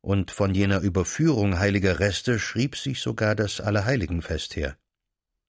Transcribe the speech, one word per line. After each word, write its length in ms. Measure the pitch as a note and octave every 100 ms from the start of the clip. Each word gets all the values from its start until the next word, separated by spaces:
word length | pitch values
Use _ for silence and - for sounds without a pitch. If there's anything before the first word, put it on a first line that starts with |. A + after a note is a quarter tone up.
Und 300 | - G2 F2+
von 240 | - G2
jener 240 | F#2+ G2 G2
Überführung 800 | G2 F#2 F2 - D#3+ B2 G2+ F2
heiliger 400 | G2+ G2+ F#2 E2+
Reste 400 | G2+ F2+ - A2+
schrieb 380 | - A2 C3+ -
sich 240 | C#3 B2
sogar 340 | B2 A2+ G#2+
das 240 | G#2 G#2 -
Allerheiligenfest 960 | G#2+ G#2 G#2 C3+ E2 E2+ - D#2 -
her. 220 | - C#2 - _ _ _ _ _ _